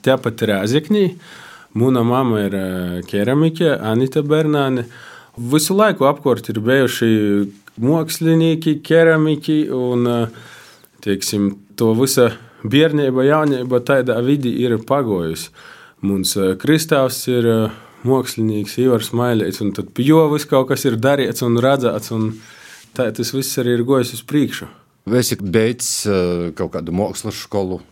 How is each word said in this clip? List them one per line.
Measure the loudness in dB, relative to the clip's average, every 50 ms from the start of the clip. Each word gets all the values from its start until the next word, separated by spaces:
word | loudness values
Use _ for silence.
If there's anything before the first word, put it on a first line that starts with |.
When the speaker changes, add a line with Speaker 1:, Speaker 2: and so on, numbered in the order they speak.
Speaker 1:
tepat | 4 2 2 2 0 -6 -4 -2 -2
Rēzeknī. | 0 0 0 0 0 0 0 0 0 0 2 2 0 -2 -8 -20 -20 -20 -20 -20 -20 -20 -20 -20 _
Muna | _ 0 2 2 2 2 2
mama | 2 2 2 2 2 2 0 0
ir, | -2 -2 -4
ā, | -4 -4 -4 -4 -4 -6 -6 -8 -8
keramike, | -4 -2 -2 0 0 2 2 2 0 0 0 0 0
Anita | 0 0 -2 -2 0 0 0 0 -2 -2
Bernāne. | 0 0 0 0 2 0 0 0 0 0 -2 -4 -6 -8 -14 -20 -20 -20 -20 -20 -20 _
Visu | _ -10 -4 0 2 2 2 2 2
laiku | 2 2 2 2 2 2
apkārt | 2 2 2 0 0 0 0 -2 -6
ir | -6 -2
bijuši | 0 2 4 4 2 2 0 0 2 2 4 4 2 2 2 0 0 -2 -6 -18 _ -20 _
mokslinieki, | -2 0 0 2 0 0 -4 -6 -2 0 2 2 4 4 2 0 0 0 -2 -2 -2
keramiki | -2 0 2 4 4 4 4 4 2 0 0 -2 -2 -2 0 0 0 -2
un, | -2 -2 -2 0 0 0 0
ā, | 0 0 0 -2 -4 -6 -16 -20 -20 -20 -20 -20 -20 -20 _ -20 _ _ _
teiksim, | -4 -4 -2 -2 -2 -4 -2 0 0 0 -2 -6 -18 _
to | -4 0 2 2 4
visa | 2 2 2 4 4 4 4 2 -4 -18 -20 -20 -10
biernība, | -6 0 2 4 4 4 2 0 0 0 2 2 2
jaunība | 4 4 4 2 0 0 -2 -2 -2 -2 -2
tādā | 2 2 2 2 2 0 -2 0
vidi | 0 0 0 0 0 -4 -2 0
ir | 0 0 0 -2
pagojusi. | -2 -2 -2 0 0 0 -2 -2 -2 -4 -6 -8 -10 -16 _ -20 -20 -20 -20 -20 -20 -20 _ _
Muns, | -2 -2 -2 0 -2 -2 -2
ā, | 0 0 0 -2
kristāvs | 0 2 2 2 2 2 0 0 2 2 0 -2 -4 -4
ir, | -2 0 2 2 2
ā, | 2 2 0 -2 -4 -10 -20 -20 -20 -6
mokslinieks | 0 2 2 2 0 -4 -4 -4 -2 -2 -2 -4 -6 -6 -2 0
Ivars | 2 2 2 2 -2 -2 -2
Mailēts, | -2 0 0 0 0 0 -2 -4 -4 -4
un | -4
tad | -4 -6 -10 -8
pie | _ -2 2 4
jo | 6 6 4 4
viss | 0 -2 -2 0
kaut | 2 2 2 2
kas | -2 -2 0
ir | -2 0 2
darīts | 2 2 2 2 0 -2 -2 -2 -2
un | 0 0
redzēts, | 2 2 2 2 2 0 -2 -2 -2 -6 -6
un | -4 -4 -4 -4 -6 -10 -18 -20 -20 -20 -20 -20 -20 -20 -20 _
tā | _ -4 -4 -4
tas | -2 -4 -6 -4
viss | -4 -6 -6 -4 -4 -4
arī | -2 0 0 0
ir | 0 2
gojis | 2 0 0 -2 -6
uz | -12
priekšu. | -10 -2 0 0 0 0 -4 -10 -14 -16 -18 _ _ _ _ _ _
Speaker 2:
Vai | 0 0 0
esi | 2 0 -4 -6
beidzis, | -6 0 0 2 2 2 -2 -4 -6 -6 -6 -4 -2
ā, | 0 0 0 0 0 -2 -2 -4 -6
kaut | -6 -6 -8 -6 -6
kādu | -8 -6 -4 -2
mākslas | -2 -2 -2 -4 -8 -10 -10 -10 -10
skolu? | -12 -6 -4 -4 -4 -4 -6 -8 -10 _